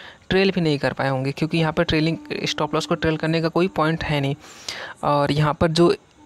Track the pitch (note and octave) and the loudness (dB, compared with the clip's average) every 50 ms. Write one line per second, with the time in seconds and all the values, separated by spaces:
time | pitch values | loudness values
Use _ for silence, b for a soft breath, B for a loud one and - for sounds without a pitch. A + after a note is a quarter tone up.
0 | B B B B B _ F3 F#3+ G3 F#3+ F#3 F#3 E3+ D#3 D3 C3+ - C3 B2+ - | B B B B B _ 2 2 2 2 2 2 0 0 0 0 0 -4 -2 -2
1 | B2+ C3+ C3+ C3 C3 C#3 C#3+ - E3 D3+ E3+ E3 D#3+ D#3 D#3 E3+ E3+ - - D#3 | -2 -2 0 -2 -2 -4 -4 -4 -4 -2 0 0 0 0 2 0 0 0 2 0
2 | D#3 E3 E3 D#3 - - D3 - - - - - D#3+ D3+ D#3 D#3 D#3+ - F3 - | 2 0 -2 -4 -6 -8 -8 -6 -4 -6 -4 -4 -4 -2 -2 -4 0 -2 -2 0
3 | - D#3+ D#3+ D#3 - D#3+ D#3+ E3 D#3+ E3 - E3+ F3 F#3+ G3 - D#3 D#3 E3 E3 | 0 -2 -2 0 -2 0 0 0 0 0 0 0 0 0 0 0 0 0 0 -2
4 | - - D3+ C#3+ C#3 C#3 C#3+ B B B B B B B B B B B B B | -2 -2 -2 0 0 -2 -4 B B B B B B B B B B B B B
5 | - D3 D3 D3 C#3+ C#3+ C#3+ D3 D3+ D3+ C#3+ - F3 E3+ D#3 E3+ E3+ F3 - - | 0 0 2 2 2 2 2 2 2 0 2 2 0 0 4 4 4 4 4 0
6 | _ _ _ _ - | _ _ _ _ -2